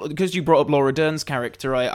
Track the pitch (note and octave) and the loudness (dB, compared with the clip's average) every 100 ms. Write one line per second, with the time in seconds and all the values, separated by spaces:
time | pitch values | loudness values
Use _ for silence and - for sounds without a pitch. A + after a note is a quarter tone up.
0 | D3+ D3+ F#3 F3+ D#3 D3+ C#3 C#3+ C3+ C3+ | -4 -4 -4 -2 2 4 4 2 2 2
1 | D#3 D#3 - C3+ A#2+ - C3+ B2+ B2 | -2 -2 -6 -6 -6 -6 -4 -2 0